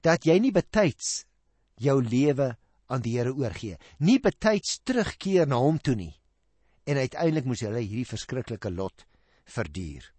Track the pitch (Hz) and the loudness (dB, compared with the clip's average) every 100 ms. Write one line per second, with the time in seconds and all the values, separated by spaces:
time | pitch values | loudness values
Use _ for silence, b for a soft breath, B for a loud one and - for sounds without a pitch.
0 | 160 165 156 180 254 190 - 220 185 - | 2 2 4 4 4 2 2 2 2 0
1 | - - - _ _ _ _ _ 127 139 | -8 -10 -12 _ _ _ _ _ 2 2
2 | 120 123 147 135 135 117 _ _ _ 127 | 2 2 2 2 -2 -4 _ _ _ -6
3 | 120 120 120 135 120 - 110 85 b b | -2 -2 -2 -4 -6 -6 -12 -12 b b
4 | 160 262 202 - 220 208 - - - 254 | 4 4 2 2 0 0 -2 -8 -2 -2
5 | 208 - 190 190 151 123 139 160 - 113 | -2 -4 2 2 4 2 2 2 0 -2
6 | 85 - _ _ _ _ _ _ - 139 | -4 -14 _ _ _ _ _ _ -4 -2
7 | 127 - 165 156 127 117 104 117 107 107 | -2 0 0 0 -2 -4 -4 -4 -6 -6
8 | 123 110 - 127 - 110 104 90 95 _ | -8 -8 -8 -8 -8 -8 -6 -6 -6 _
9 | _ _ _ _ _ - 90 78 82 69 | _ _ _ _ _ -8 -8 -8 -10 -12
10 | - | -20